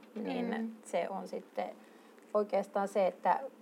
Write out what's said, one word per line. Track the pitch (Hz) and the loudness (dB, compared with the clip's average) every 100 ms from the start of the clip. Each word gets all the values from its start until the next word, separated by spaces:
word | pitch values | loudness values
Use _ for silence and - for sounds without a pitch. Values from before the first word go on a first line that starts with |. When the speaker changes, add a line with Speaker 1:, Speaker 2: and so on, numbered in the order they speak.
| - | -14
Speaker 1:
niin | 214 214 - 240 226 | -8 -4 -2 -2 -2
Speaker 2:
Mm. | 226 226 | -4 -8
Speaker 1:
se | - 175 - | -4 -2 -2
on | 190 190 | -4 -8
sitten | - - - - - - - - - - | -10 -8 -6 -6 -6 -18 -20 -20 -20 -2
oikeastaan | 214 208 196 202 202 196 | 0 2 0 0 0 0
se, | 208 180 | 4 2
että | - 185 - 269 - | 4 2 2 0 -12